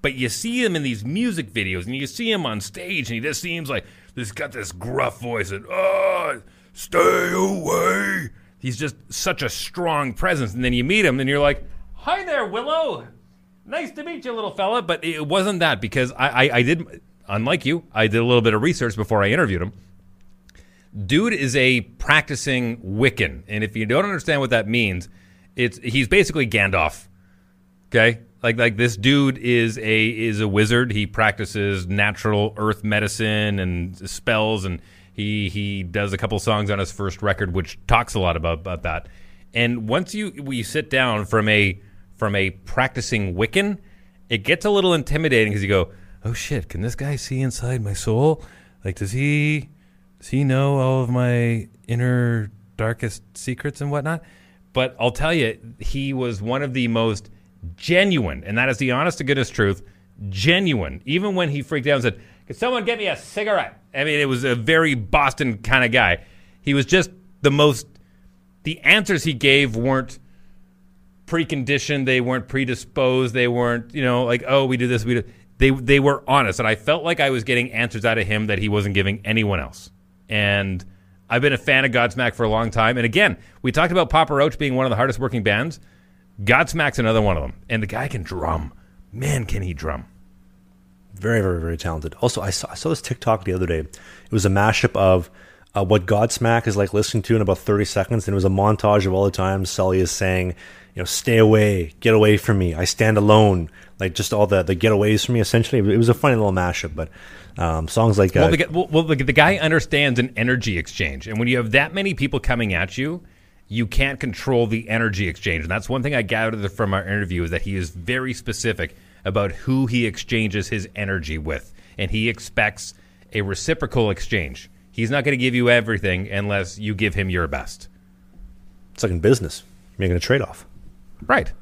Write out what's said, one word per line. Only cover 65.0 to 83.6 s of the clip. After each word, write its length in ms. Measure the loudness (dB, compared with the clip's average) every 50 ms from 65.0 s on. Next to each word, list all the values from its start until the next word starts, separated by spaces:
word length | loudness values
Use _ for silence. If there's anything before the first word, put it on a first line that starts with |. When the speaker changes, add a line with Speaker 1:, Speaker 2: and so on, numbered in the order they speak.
| -2 2 2 4 4 2 0 0 -2 -2 -2 -4
Speaker 1:
kind 260 | 0 2 4 4 4
of 80 | 4
guy. 320 | 4 4 4 4 2 0 -4 -18 -20 -20 -20 -20 -20 _
He 120 | _ 0 0
was 120 | 0 2
just 240 | 4 2 2 2 0 -6 -20 _ -20 -18 _
the 80 | 2 2
most, 360 | 4 6 4 4 4 0 -6 -14 -20 -20 -20 _ _ _ -20 -20 _ _ _ _ _ _
the 180 | _ -8 -8 -2
answers 440 | 2 4 4 4 4 0 -2 0 0
he 100 | -2 -2
gave 420 | 2 4 4 6 6 4 2 0
weren't 420 | -2 0 0 0 0 -2 -6 -12 -18 -20 -20 -20 -20 -20 -20 -20 -20 -20 _ _ _ _ _ _ -20 _ -20 _ _ _
preconditioned, 800 | -4 -2 -2 -2 -2 -4 -6 -2 0 -2 -2 0 -2 -2 0 2
they 160 | 2 2 2
weren't 280 | 2 0 -2 -4 -4 -4
predisposed, 840 | -4 -4 -2 -2 -4 -6 -8 -8 -2 0 2 2 2 2 0 0 0
they 140 | 0 0 2
weren't, 460 | 2 2 0 0 0 -2 -4 -8 -6
you 80 | -2
know, 220 | 0 2 2 2 2
like, 200 | 0 0 -2 0
"Oh, 200 | 2 2 2 4
we 100 | 2 0
do 100 | 0 0
this, 180 | 0 0 0 0
we 100 | 0 -2
do," 80 | -2 -2 -6 -14 -20 -20 _ 0
they, 140 | 4 4 4
they 300 | 4 2 2 4 4 6
were 220 | 6 4 2 0 0 2
honest, 300 | 2 4 4 2 0 0
and 100 | 0 0
I 60 | 0
felt 280 | 0 0 -2 0 0
like 180 | 0 -2 0 0
I 100 | 2 0
was 140 | 0 0 0
getting 280 | 0 0 0 0 -2
answers 320 | -2 -4 -4 -2 -4 -2 0
out 140 | 0 2 2
of 80 | 0
him 220 | 0 0 -2 0 0
that 100 | -2 0
he 100 | 0 0
wasn't 260 | 0 0 0 2 0
giving 260 | 2 2 0 -2 -4 -4
anyone 360 | -2 0 0 0 0 -2 -2
else. 300 | -4 -8 -12 -18 -20 -20 _ _ _ _ _ _ _ _
And 560 | -2 0 0 2 0 0 0 -2 -4 -6 -8 -12 -20 -20 _ _ _ _ _ _
I've 100 | -2 2
been 120 | 2 2 0
a 40 | 0
fan 260 | 0 2 2 2 2
of 80 | 2
Godsmack 420 | 2 2 0 0 0 -2 -2 -2 -2
for 80 | -2
a 60 | 0 0
long 220 | 0 0 0 0
time. 280 | 0 2 2 2 2 2
And 80 | 0
again, 320 | 0 2 2 2 2 0 -4 -12 -20 -20 -6